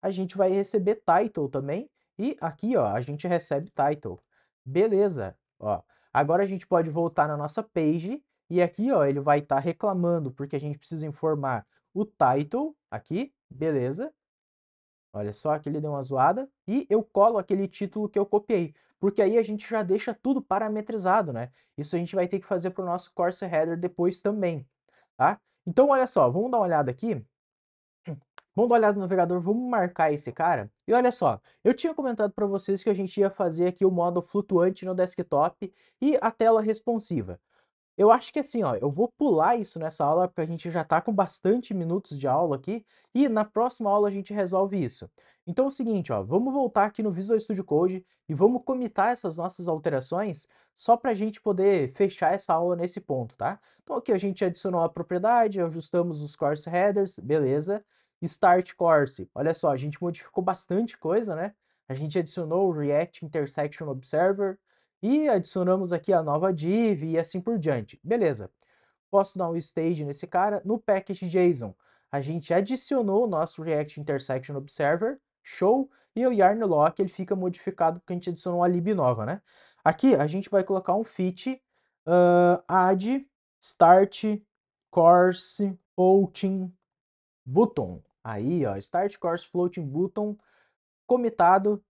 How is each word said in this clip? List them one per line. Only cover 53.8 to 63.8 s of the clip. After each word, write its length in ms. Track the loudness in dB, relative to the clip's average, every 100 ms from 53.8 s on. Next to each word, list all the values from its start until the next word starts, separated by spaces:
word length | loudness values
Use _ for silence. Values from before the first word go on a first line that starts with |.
Então 140 | _ -8
aqui 160 | -2
a 60 | -2
gente 260 | 0 -2
adicionou 380 | -4 -2 -4 0
a 60 | -2
propriedade, 680 | -2 -6 -2 2 2 2 0
ajustamos 600 | -4 -4 -4 -2 -2 -4
os 160 | -10 -4
course 320 | -2 -2 -2
headers, 500 | 0 2 0 -2 -6
beleza. 640 | -2 0 2 0 -2 -6 _ _ _ _
Start 500 | -8 2 4 4 2
course, 540 | -2 4 4 2 -4 -12
olha 180 | -4 -2
só, 200 | 0 0
a 40 | -2
gente 240 | -4 -6
modificou 440 | -6 -8 -8 -4
bastante 520 | -4 -4 -4 -2 -2 -6
coisa, 380 | -2 -2 -2
né? 180 | -6 -6 _ _ _ _
A 40 |
gente 240 | -8 -4 -4
adicionou 520 | -4 -6 -2 0 0
o 20 |
React 540 | 0 0 0 -2 -8
Intersection 640 | -8 -4 -4 -4 -6 -6